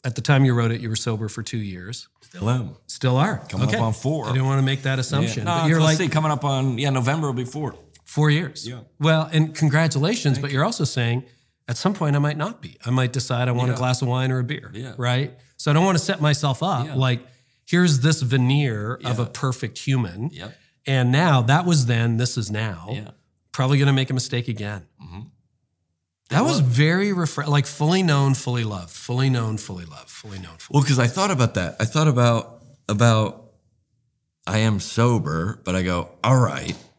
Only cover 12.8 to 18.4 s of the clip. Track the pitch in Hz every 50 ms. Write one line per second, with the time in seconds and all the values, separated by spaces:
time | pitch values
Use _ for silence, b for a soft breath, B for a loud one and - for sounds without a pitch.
12.8 | - 120 123 127 127 123 120 131 120 - 127 120 123 123 120 120 123 127 123 120
13.8 | 127 127 127 - 139 123 123 127 131 127 127 131 123 117 151 - - - - 104
14.8 | 131 131 - 123 123 123 123 127 143 - - b b b b - - 151 147 156
15.8 | 180 196 185 160 - - 196 185 151 151 147 - - 143 131 - - 185 190 123
16.8 | 131 156 139 131 131 127 123 120 - b b b b b b b b - - 175
17.8 | 180 175 147 131 120 160 156 - 135 120 123 131